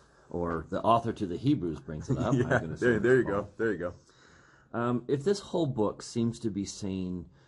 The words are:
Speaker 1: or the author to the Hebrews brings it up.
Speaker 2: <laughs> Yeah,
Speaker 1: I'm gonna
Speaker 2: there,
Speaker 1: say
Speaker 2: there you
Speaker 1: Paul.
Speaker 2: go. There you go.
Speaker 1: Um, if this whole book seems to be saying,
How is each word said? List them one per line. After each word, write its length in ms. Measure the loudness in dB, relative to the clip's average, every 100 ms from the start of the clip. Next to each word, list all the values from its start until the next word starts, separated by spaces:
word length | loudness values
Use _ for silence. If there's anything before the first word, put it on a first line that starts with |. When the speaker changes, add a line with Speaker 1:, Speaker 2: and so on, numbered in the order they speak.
| _ _ -10
Speaker 1:
or 380 | -4 -2 -2 -4
the 120 | -2
author 300 | 4 4 2
to 120 | -4 -4
the 120 | -2
Hebrews 420 | 0 2 0 -6
brings 300 | -8 -8 -4
it 100 | 0
up. 140 | 2
Speaker 2:
<laughs> 20 | 2
Yeah, 80 |
Speaker 1:
I'm 60 | 2
gonna 180 | 2 0 0
Speaker 2:
there, 200 | 2 4
Speaker 1:
say 40 |
Speaker 2:
there 180 | 6 4
you 80 | 4
Speaker 1:
Paul. 80 |
Speaker 2:
go. 140 | 0 -4 -2
There 140 | -2
you 60 | -2
go. 140 | -4 -8 _ _ -20 -20 -20 -20 _
Speaker 1:
Um, 300 | -4 -2 -2 0
if 160 | 0
this 160 | 2 -2
whole 260 | -2 -2 -2
book 380 | 0 0 -2
seems 360 | -6 -2 -2 0
to 120 | -4
be 140 | -4 -6
saying, 600 | -6 -6 -4 -4 -6 -10 -18